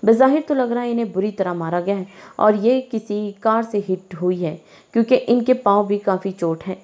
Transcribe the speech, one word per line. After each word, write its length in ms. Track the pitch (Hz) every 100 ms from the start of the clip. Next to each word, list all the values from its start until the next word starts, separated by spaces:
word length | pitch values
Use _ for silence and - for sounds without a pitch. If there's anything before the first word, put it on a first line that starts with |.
| 208
बज़ाहिर 360 | 226 262 294
तो 120 | 302
लग 180 | 277 247
रहा 120 | 240
है 80 | 240
इन्हें 220 | 233 226
बुरी 180 | 180 208
तरह 220 | 202 180
मारा 280 | 175 165 175
गया 140 | 180 202
है 120 | 185 - - -
और 160 | 214 214
ये 260 | 214 262
किसी 540 | 254 220 220 208 208 196
कार 200 | 226 220
से 140 | 226 208
हिट 380 | 202 185 - 165
हुई 220 | 180 180
है, 240 | 175 165 _ - _
क्योंकि 220 | 226 226 262
इनके 380 | - 247 233
पाँव 340 | 254 226 202 202
भी 100 | 202
काफ़ी 340 | 202 185 196
चोट 320 | 190 170 160
है 140 | 190 180